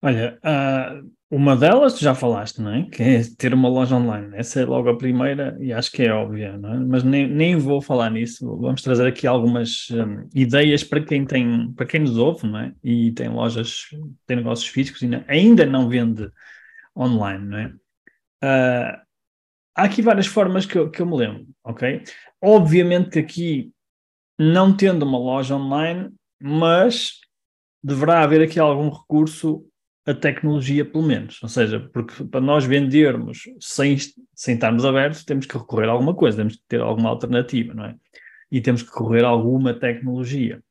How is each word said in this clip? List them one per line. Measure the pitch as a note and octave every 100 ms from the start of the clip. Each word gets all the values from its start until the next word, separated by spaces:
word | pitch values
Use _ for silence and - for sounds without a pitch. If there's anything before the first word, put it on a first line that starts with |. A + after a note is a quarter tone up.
Olha, | D3 A#2+ A#2 -
ah, | D#3 D3 C#3 C3+ C3 C#3+ C#3 _ _
uma | C#3+ C#3 C3
delas | D3 A#3 C#4
tu | -
já | D3 C3
falaste, | B2 G#2+ G#2 -
não | G#2+
é? | A2+
Que | F3+ -
é | A#2+ B2 A#2 -
ter | B2+
uma | C3 B2+
loja | B2+ B2+ B2+
online. | A#2+ G#2+ G2+
Essa | G2+ B2 -
é | B2
logo | B2+ A#2+
a | A#2
primeira | B2+ B2 C3 C#3 C3+ -
e | C3
acho | A2+ A#2+
que | -
é | A#2+
óbvia, | G#2+ G#2+ G#2+ G#2 G2+
não | G2+
é? | A#2+
Mas | B2+ B2+
nem, | B2+ C#3 C#3
nem | D3 E3 F3
vou | C3+ C#3+
falar | C#3+ B2+ A2+
nisso. | A2 A#2 - B2 A#2
Vamos | B2 C3
trazer | - B2 B2+
aqui | B2+ C#3
algumas, | B2+ A#2 A#2+ A#2 - -
hum, | A#2 A2 G#2 -
ideias | C#3 B2+ C#3 D3+ C#3+ -
para | D3+
quem | D3+ C#3+ C3+
tem, | C3 A#2+ A#2 A#2
para | - B2+
quem | E3
nos | D3 A2+
ouve, | B2+ E3+ A2
não | G#2+
é? | B2 -
E | - A#2 A#2
tem | A#2 A#2+
lojas, | A#2 A#2 A2+ A2+ - - D3+ D3+ C3+ _
tem | B2
negócios | A#2 A#2 -
físicos | - C3+ -
e | B2
não, | B2 -
ainda | C#3+ G3+ A#3 D3
não | C3+ B2
vende | B2 A#2 A2 G2+ _ - - _ - _ -
online, | B2+ A2+ G2+ G2 G2+
não | G#2
é? | A2+ - _ _ _ _ _ _
Ah, | C#3 C3+ B2+ B2 A#2+ - _ _ _ _ _ _ _ -
há |
aqui | G3 G3+
várias | A3+ G3+ G3
formas | - F#3+ F#3 F#3+
que | F#3
eu, | D#3
que | -
eu | F3
me | D#3+
lembro, | A2 G#2 - -
ok? | - A#2 B2+ C#3+ - - - _
Obviamente | F#3+ G#3+ D#3+ E3 F3 F3+ F3+
que | D#3+
aqui, | D#3 - E3+ D3 A#2+ _ _ _ _ _ _ _
não | D#3 F3 F#3+
tendo | G3 G3 F3
uma | C#3+ C3
loja | B2 C3 C3 C#3
online, | C#3 C#3 D#3+ F3 F#3+ - _ _
mas | C#3 D3+ E3 E3+ A3 A#3 - - _ _ _ _ _ _
deverá | C#3 C#3 D3+ E3
haver | D3+ D#3
aqui | D#3+ E3
algum | D3+ C#3+ D3+
recurso | C#3+ _ D3+ D#3 - D#3+ D#3 - _ _ _ -
à |
tecnologia, | C#3 D3+ C#3 D#3 D3 C3 C#3+
pelo | C#3+ D#3+
menos. | D#3+ B2 A2 -
Ou | A2+
seja, | B2+ A2 A2 C3
porque | B2 A#2 -
para | - C3+
nós | C3 D3 C3
vendermos | C#3 C#3 C#3+ D3+ A#2+ A2+ - - C4
sem, | - - C#3 C#3 - _ _
sem | _ - A#2
estarmos | A#2 A#2
abertos, | C3+ C3+ C#3 D3+
temos | - C#3 C3
que | C3
recorrer | A2+ A#2+ A2
a |
alguma | A#2+ C3+ F#3
coisa, | A#2+ G#2
temos | A2 A#2
que | _
ter | A#2
alguma | A2+ A2 A2+
alternativa, | A#2 A#2+ B2 A#2+ B2+ A2+ A2+
não | G#2+
é? | A#2 _ _ - - _
E | C3
temos | A2+ A#2+
que | -
recorrer | - A2+ A#2
a | A#2+
alguma | A#2+ A2+ C3 C3
tecnologia. | A#2+ B2+ A#2+ B2+ B2 B2 C#3 A#2 A2+ _